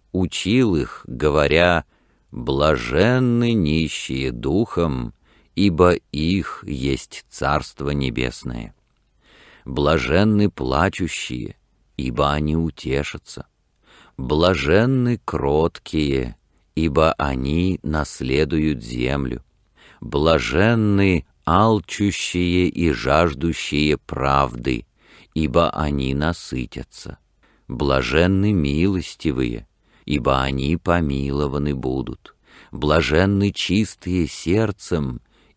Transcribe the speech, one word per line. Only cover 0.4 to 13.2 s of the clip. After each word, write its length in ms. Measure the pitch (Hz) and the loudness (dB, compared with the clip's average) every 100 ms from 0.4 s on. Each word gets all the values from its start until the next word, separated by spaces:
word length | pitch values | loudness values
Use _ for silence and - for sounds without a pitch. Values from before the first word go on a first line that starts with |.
| 92 120 120 82 | 0 2 2 0
их, 280 | 60 - - | -2 -8 -14
говоря, 800 | 64 76 73 71 78 87 85 - _ _ _ _ | -2 0 2 4 4 4 2 -2 _ _ _ _
"Блаженны 1200 | - 62 69 76 71 58 71 107 127 127 120 120 | -10 -4 2 2 2 0 2 2 2 2 2 2
нищие 800 | 113 76 80 78 - - 65 65 | 2 2 2 0 -4 -6 -4 -4
духом, 840 | 58 65 87 117 - 82 65 58 - _ _ _ | -4 -2 0 0 0 -2 -2 -6 -12 _ _ _
ибо 380 | - 101 80 90 87 - | 0 2 6 4 4 -2
их 520 | 71 78 98 78 - - | -4 0 -2 -4 -10 -10
есть 580 | 67 67 64 - - - | -4 -2 -4 -6 -16 -16
Царство 640 | - 69 71 67 - 69 | -6 -2 -2 -4 -8 -4
Небесное. 840 | 71 65 58 62 - 67 60 55 - _ _ _ _ _ _ - - | -2 -2 -2 -4 -6 -10 -10 -12 -18 _ _ _ _ _ _ -20 -20
Блаженны 880 | - 67 71 80 60 82 107 104 104 | -8 -2 2 2 2 2 4 4 2
плачущие" 1040 | - 64 65 95 - 87 - - 62 50 - _ _ _ - | 0 -2 0 0 -2 -6 -6 -8 -8 -10 -14 _ _ _ -8
ибо 340 | 65 58 71 | -6 0 0
они 240 | 76 76 80 | 0 0 0
утешатся. 920 | 82 - 71 67 73 - | -2 -4 -4 -4 -4 -10